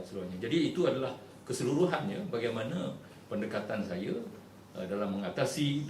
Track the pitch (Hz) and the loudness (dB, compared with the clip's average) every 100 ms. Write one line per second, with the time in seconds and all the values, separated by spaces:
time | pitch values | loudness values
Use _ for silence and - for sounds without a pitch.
0 | 90 98 90 92 117 165 143 180 151 131 | -6 -6 -4 -4 2 4 4 4 4 4
1 | 131 - - - - 127 123 147 175 156 | 0 -6 -12 -12 -6 0 2 6 6 4
2 | 101 - - 117 117 113 113 180 - - | 0 -2 -2 -2 0 0 -2 -2 -4 -6
3 | - - - 101 104 104 - 107 95 90 | -12 -16 -6 -2 -2 -2 -2 -2 -2 -2
4 | 113 233 226 - - - - - 90 101 | -2 -2 -4 -12 -16 -20 -14 -8 -4 0
5 | 101 98 90 110 127 151 143 143 | 0 0 -2 0 0 2 2 2